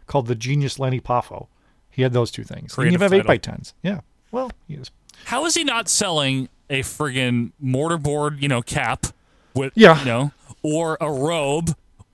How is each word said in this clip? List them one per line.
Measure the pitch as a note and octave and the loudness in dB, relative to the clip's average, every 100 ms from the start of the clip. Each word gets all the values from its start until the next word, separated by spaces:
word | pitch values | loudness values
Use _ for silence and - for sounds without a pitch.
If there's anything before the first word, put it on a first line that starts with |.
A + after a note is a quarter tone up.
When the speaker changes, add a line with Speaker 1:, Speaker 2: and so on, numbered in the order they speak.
| - | -4
Speaker 1:
called | C#3+ A#2 | -2 -2
The | A#2 | -4
Genius | B2 C#3+ C#3 - | -2 -2 -2 -2
Lenny | C3 B2+ | -4 -2
Poffo. | - B2 - - - _ _ _ _ | -2 -2 -2 -10 -18 _ _ _ _
He | - | -2
had | B2+ | 2
those | B2 A#2 | 2 0
two | - | -4
things. | A2 - | -12 -14
He | - | -10
didn't | - | -2
Speaker 2:
Creative | D#3 | 2
Speaker 1:
even | F3 | 4
have | G3 | 4
Speaker 2:
title. | G3 - | 4 4
Speaker 1:
eight-by-tens. | B2+ - - - - | 0 -2 -12 -14 -8
Yeah. | F3 F#3 - _ _ | -6 -6 -10 _ _
Well, | A#3+ B3+ - - | -8 -8 -12 -16
he | |
is. | D3 B2+ - _ - | -16 -16 -20 _ -20
Speaker 2:
How | - B3 E4 | -6 -2 0
is | E4+ | 0
he | |
not | D4 A#3+ - | 0 -2 -2
selling | - G3+ D#3 C3+ C3 B2+ _ - | 0 0 0 0 -2 -4 _ -6
a | C3+ | -4
friggin' | - - D3+ B2+ B2+ A#2+ A#2 - | -4 -4 -4 -2 0 0 -2 -6
mortarboard, | C3+ C3 D#3+ E3+ C#3+ D3 D3 D3 | -2 0 0 -2 -2 -2 -2 -2
you | C#3+ | -2
know, | A#2+ | -2
cap | - D3+ A#2 C3 - - _ _ _ | -2 -4 -2 -4 -8 -12 _ _ _
with, | C3 C3+ | -6 -2
Speaker 1:
Yeah. | - G3+ D#3 | 8 10 10
Speaker 2:
you | |
know, | C3+ A#2 C#3+ - - - | 2 -2 -2 -6 -20 -8
or | D#3 D#3 E3 D#3+ | -4 -2 -2 -4
a | D#3 | -4
robe | C3+ D3 E3 C#3 D3+ E3 D3 _ - _ | -2 -2 0 0 0 -2 -6 _ -20 _